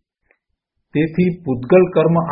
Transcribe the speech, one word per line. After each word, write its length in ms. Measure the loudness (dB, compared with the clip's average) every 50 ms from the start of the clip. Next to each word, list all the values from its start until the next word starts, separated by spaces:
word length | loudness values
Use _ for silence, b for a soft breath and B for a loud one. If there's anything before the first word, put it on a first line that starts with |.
| _ _ _ _ _ _ _ _ _ _ _ _ _ _ _ _ _ _ -4
તેથી 360 | -4 -4 -2 0 -2 -2 -2 -2 -6 -6
પૂતગલ 380 | -6 -6 -6 -2 2 4 4 4
કર્મ 320 | 4 0 0 0 0 0 0 -2 -2